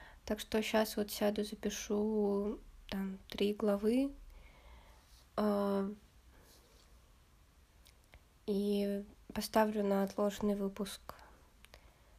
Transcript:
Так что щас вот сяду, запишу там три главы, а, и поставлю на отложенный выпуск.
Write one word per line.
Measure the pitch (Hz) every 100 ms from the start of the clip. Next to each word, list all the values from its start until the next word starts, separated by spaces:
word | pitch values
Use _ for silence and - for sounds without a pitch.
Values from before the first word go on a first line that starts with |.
| - -
Так | - 214
что | - 220
щас | 214 220 220 -
вот | 208
сяду, | - 208 208
запишу | 208 208 208 - - 208 214 214 202 202 208 254 - - -
там | 196 196 190 -
три | - 202
главы, | 208 214 202 214 254 277 277 - - - - - - - - - - - -
а, | 208 202 202 196 196 208 - - - - - - - - - - - - - - - - - - - - - - - _ -
и | 202 202 202 202 202 202 - -
поставлю | 214 208 220 214 214
на | 196 196
отложенный | 196 - 208 196 208 196
выпуск. | 196 - 98 - - - - - - - - - - - -